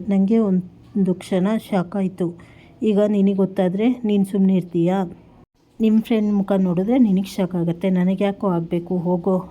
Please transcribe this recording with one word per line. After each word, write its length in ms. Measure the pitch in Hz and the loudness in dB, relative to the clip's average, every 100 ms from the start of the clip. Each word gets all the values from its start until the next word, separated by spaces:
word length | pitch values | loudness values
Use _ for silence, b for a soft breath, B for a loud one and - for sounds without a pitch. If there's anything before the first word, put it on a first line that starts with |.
| 185 | 0
ನನಗೆ 300 | 196 196 226 | 0 2 2
ಒಂದು 760 | 214 185 180 - - 208 190 180 | 2 0 -2 -12 -8 -2 0 0
ಕ್ಷಣ 320 | - 190 185 220 | -2 -2 0 -2
ಶಾಕ್ 340 | - 196 170 202 | -2 -2 -2 -4
ಆಯಿತು. 320 | 190 190 175 170 B B B B | -4 -4 -6 -6 B B B B
ಈಗ 180 | 220 202 208 | 0 2 2
ನಿನಗೆ 280 | 208 196 196 | 2 2 2
ಗೊತ್ತಾದರೆ 500 | 190 190 185 190 226 247 220 | -2 0 -2 0 -2 0 0
ನೀನು 200 | 202 196 | 0 0
ಸುಮ್ಮನೆ 300 | 202 190 190 | 2 2 2
ಇರ್ತೀಯಾ? 420 | 175 175 170 190 180 - - - - _ _ _ | 0 -2 0 0 -4 -8 -20 -20 -20 _ _ _
ನಿಮ್ಮ 200 | 220 220 | 2 2
ಫ್ರೆಂಡ್ 300 | 220 226 208 | 2 0 0
ಮುಖ 180 | 202 196 196 | 0 0 0
ನೋಡಿದ್ರೆ 380 | 185 170 190 262 | 2 0 0 2
ನಿನಗೆ 320 | 226 190 196 | 4 2 -2
ಶಾಕ್ 240 | - 180 180 | -4 -4 -2
ಆಗುತ್ತೆ, 340 | 170 170 196 | -2 -2 0
ನನಗೆ 360 | 185 180 190 202 | 0 0 0 -2
ಯಾಕೋ 240 | 196 202 | -2 -2
ಆಗಬೇಕು, 460 | 170 165 175 175 180 | -2 -2 -4 -4 -4
ಹೋಗೋ" 400 | 170 180 180 185 185 | -2 -2 0 -2 -4